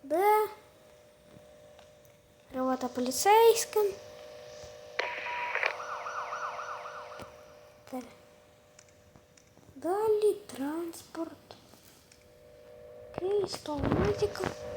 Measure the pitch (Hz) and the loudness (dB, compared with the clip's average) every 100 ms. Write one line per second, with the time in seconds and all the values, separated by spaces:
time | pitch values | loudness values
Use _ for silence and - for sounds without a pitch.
0 | 277 320 403 427 415 - - - - - | 0 4 6 6 4 -4 -20 -20 -20 -20
1 | - - - - - - - - - - | -20 -20 -20 -20 -20 -20 -20 -20 -20 -20
2 | - - - - - 262 262 254 247 - | -20 -20 -20 -20 -10 -2 0 0 -2 -2
3 | 247 262 392 440 466 453 - 427 403 - | -2 2 8 10 10 8 4 2 2 -2
4 | - - - - - - - - - - | -14 -16 -16 -16 -16 -16 -16 -16 -8 -6
5 | - - - - - - - - - - | -6 -8 -8 -8 -6 -4 -4 -4 -8 -8
6 | - - - - - - - - - - | -8 -8 -8 -6 -8 -8 -8 -10 -12 -12
7 | - - - - - - - - - 254 | -14 -14 -16 -18 -20 -20 -20 -20 -12 -12
8 | 247 - - - - - - - - - | -12 -20 -20 -20 -20 -20 -20 -20 -20 -20
9 | - - - - - - - 269 302 392 | -20 -20 -20 -20 -20 -20 -20 -8 -2 0
10 | 440 427 427 - - - 277 330 339 - | 2 4 4 2 -6 -6 -4 -4 -6 -10
11 | - 320 320 302 - - - - - - | -14 -8 -8 -10 -20 -20 -20 -20 -20 -20
12 | - - - - - - - - - - | -20 -20 -20 -20 -20 -20 -20 -20 -20 -18
13 | - - 370 415 370 - - 294 - - | -12 -6 0 0 0 -6 -6 -2 2 4
14 | 392 403 415 - 381 - - | 2 2 0 0 -4 -4 -10